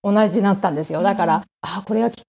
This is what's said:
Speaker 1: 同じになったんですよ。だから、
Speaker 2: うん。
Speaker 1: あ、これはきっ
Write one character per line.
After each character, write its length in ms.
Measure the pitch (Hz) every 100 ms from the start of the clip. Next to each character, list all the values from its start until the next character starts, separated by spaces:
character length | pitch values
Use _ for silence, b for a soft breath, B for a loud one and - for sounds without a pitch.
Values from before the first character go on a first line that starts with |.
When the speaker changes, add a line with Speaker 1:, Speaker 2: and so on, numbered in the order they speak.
Speaker 1:
同 240 | 202 208 214
じ 100 | 202
に 60 |
な 100 | 196
っ 60 | 196
た 100 | 190
ん 60 |
で 80 | 151
す 80 | 160
よ。 100 | 160
だ 120 | 190
か 100 | 202 170
ら、 80 | 156
Speaker 2:
う 20 |
ん。 40 | - _
Speaker 1:
あ、 220 | - 196
こ 80 | 196
れ 80 | 220
は 80 | 226
き 100 |
っ 20 | -